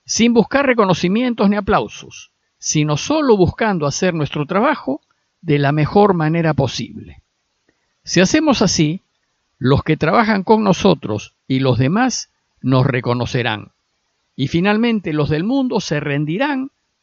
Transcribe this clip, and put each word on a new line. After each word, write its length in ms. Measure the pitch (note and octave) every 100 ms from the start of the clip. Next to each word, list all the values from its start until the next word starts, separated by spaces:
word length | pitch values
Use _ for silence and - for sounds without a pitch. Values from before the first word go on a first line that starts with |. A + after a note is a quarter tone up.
| -
sin 280 | - A#3
buscar 320 | A#3 - C4+ C4+
reconocimientos 840 | A#3 F#3+ E3+ F3 G#3+ B3+ A3+ G3+
ni 60 | G#3
aplausos, 760 | G3+ F3 G#2 - C2+ - - _ _ _
sino 400 | - D#3 D3+ D3
solo 380 | - D#4 C#4 G#3
buscando 520 | E3+ - A3 F3+ C#3+
hacer 260 | - F#3
nuestro 320 | E3 C#3 D3+ C#3+
trabajo 560 | F#3 C#4 C4+ - C#4+ _ _ _ _
de 180 | E3 D3
la 120 | C#3
mejor 420 | D3+ D3 G3+ G3+
manera 400 | F3+ D#3 E3+ D#3+
posible. 680 | D3 C3+ - A2+ - - - _ _ _ _ _ _ _ _
Si 160 | - E3+
hacemos 420 | F#3 D#4 D#4 A#3
así, 400 | G3 - D3+ F3+ _ _ _ _ _ -
los 220 | B2+ C3+
que 120 | - D#3
trabajan 480 | D#3 G#3 A3 G3+
con 180 | F3+ A3
nosotros 720 | G#3 F3 G3 D3 - G#2+ - _ -
y 120 | C3
los 180 | C3 A2+
demás 520 | C3 G3+ B3+ - - _ _ _
nos 240 | B2+ C3 B2+
reconocerán, 840 | B2 A#2+ B2 A#2+ B2 A#2 G#2+ G#2+ _ _ _ _ _ _ -
y 120 | C3+
finalmente 640 | E3 G3 G#3+ A#3+ A3 F3+
los 160 | D3+ C#3+
del 140 | D3+
mundo 360 | G#3 C#4 B3+ G#3+
se 200 | - D3
rendirán 720 | C#3+ C#3+ D3+ F3+ C#4+ C4 C4+ _ _ _